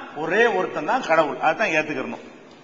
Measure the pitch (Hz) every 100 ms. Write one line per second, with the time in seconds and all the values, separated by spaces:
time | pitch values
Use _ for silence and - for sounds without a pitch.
0 | - 143 160 190 240 220 175 165 151 247
1 | - 160 151 123 151 160 208 156 151 135
2 | 117 - - - - -